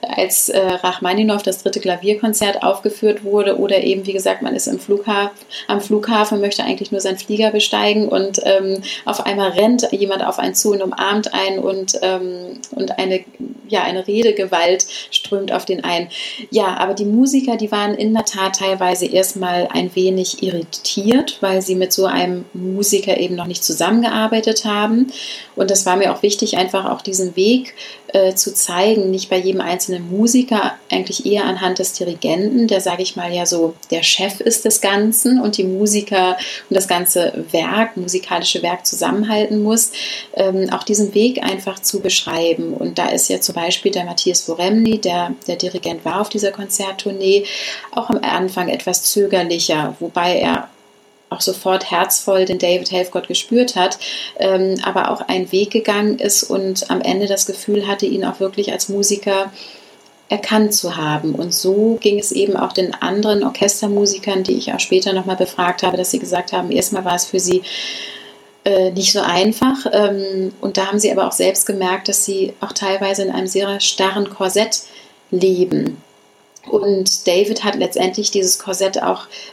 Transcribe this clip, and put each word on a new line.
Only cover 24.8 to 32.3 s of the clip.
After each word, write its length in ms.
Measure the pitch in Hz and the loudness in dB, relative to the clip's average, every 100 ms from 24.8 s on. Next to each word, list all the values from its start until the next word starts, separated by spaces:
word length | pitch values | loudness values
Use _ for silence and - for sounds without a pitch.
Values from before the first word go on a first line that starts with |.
| 214 226 262 - - - - - | 2 2 2 -2 -12 -12 -12 -2
Und 140 | 196 | 0
das 160 | 190 - | 2 2
war 100 | 185 | 2
mir 180 | 185 | 2
auch 100 | - | 2
wichtig, 340 | 208 208 214 185 | 0 0 -2 0
einfach 280 | 190 196 190 | 0 0 -2
auch 160 | - | -6
diesen 340 | - 185 185 180 | -4 -2 -2 2
Weg, 400 | 196 254 254 - - - - | 4 4 0 -14 -18 -18 0
äh, 220 | 190 190 190 | 2 4 2
zu 180 | - | -2
zeigen, 560 | - - 175 202 214 190 | -2 -2 2 4 4 2
nicht 200 | 190 - | -2 0
bei 80 | 185 | 0
jedem 240 | 185 190 | 2 0
einzelnen 480 | 175 175 - 180 175 | -2 -2 -2 -4 -4
Musiker, 640 | 190 233 254 254 214 - - - | 2 4 4 4 0 0 -4 -4
eigentlich 340 | 190 185 185 190 | -4 -2 -4 0
eher 200 | 202 185 | 0 0
anhand 340 | 185 185 185 | 0 -2 0
des 140 | 185 | -4
Dirigenten, 760 | - 175 170 - | -4 -6 -4 -2